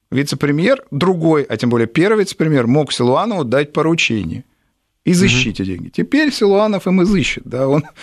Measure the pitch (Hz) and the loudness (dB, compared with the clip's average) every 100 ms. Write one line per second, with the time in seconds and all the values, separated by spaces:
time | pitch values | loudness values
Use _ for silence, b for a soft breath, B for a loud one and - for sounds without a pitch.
0 | - 123 143 135 147 147 190 262 - 143 | -6 -4 -2 -2 -2 0 2 0 -2 -2
1 | 180 180 165 156 135 113 123 117 113 156 | 0 0 2 2 0 -2 0 2 0 2
2 | 185 220 196 - 160 147 117 143 147 - | 2 2 0 -2 0 2 2 2 0 0
3 | 123 135 208 202 131 127 147 - 151 165 | 0 2 0 -4 0 0 0 -2 0 0
4 | - 113 85 110 - _ _ _ _ _ | 0 -2 -4 -8 -12 _ _ _ _ _
5 | - 175 131 120 127 98 95 90 - - | 0 2 2 2 -2 -4 -6 -8 -8 -6
6 | 175 277 302 - 202 196 214 196 190 185 | -2 0 0 0 2 2 0 -2 0 2
7 | 180 196 123 - - 117 135 143 - - | 2 2 0 -4 -8 -4 0 0 -2 -8